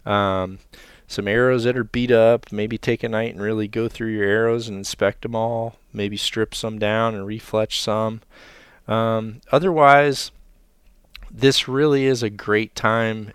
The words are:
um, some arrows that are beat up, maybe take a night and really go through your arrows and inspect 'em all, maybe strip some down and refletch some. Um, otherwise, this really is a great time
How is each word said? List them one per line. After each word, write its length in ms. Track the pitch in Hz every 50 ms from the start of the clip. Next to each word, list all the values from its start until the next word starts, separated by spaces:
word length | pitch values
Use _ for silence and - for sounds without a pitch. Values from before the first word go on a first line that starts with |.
| -
um, 540 | 107 101 101 101 98 95 95 92 92 95 95 - _ - - - - - - _
some 220 | - - - 101 101
arrows 360 | 104 120 123 127 127 120 113
that 120 | 123 123
are 80 | 127 117
beat 260 | - - 120 123 123
up, 400 | 120 113 113 113 120 117 - -
maybe 260 | 104 104 107 110 117
take 260 | - - 127 117 -
a 60 | - 113
night 240 | 110 110 113 117
and 100 | - 90
really 260 | 101 107 110 107 107 104
go 200 | 107 113 117 113
through 220 | - - 117 113
your 160 | 110 107 101
arrows 420 | 98 104 110 113 117 117 120 113 113
and 100 | 98 98
inspect 460 | 98 - - - 101 98 - - -
'em 100 | 120 117
all, 420 | 113 113 117 117 117 113 117 - _ _ _
maybe 240 | - 107 101 101 104
strip 380 | 101 - - - 110 110 - -
some 240 | - - 110 110 104
down 360 | 104 104 107 110 113 113 110
and 120 | 98 98
refletch 540 | 101 107 113 - - - 110 107 - - -
some. 400 | - 113 104 110 110 110 113 110 - _ - - - - - - - - - _ _ -
Um, 520 | 110 113 113 113 113 110 110 110 107 - - -
otherwise, 800 | 135 147 175 190 165 156 147 139 143 143 147 147 135 - - - - - - - _ _ _ _ _ _ _ _ _ _ _ _ - - - -
this 380 | - 110 127 139 131 - - 127
really 360 | 127 135 151 151 143 139 135
is 180 | 135 131 113
a 60 | 120 104
great 460 | 104 101 - 104 104 107 110 - -
time 580 | - - 110 110 113 113 113 110 110 107 110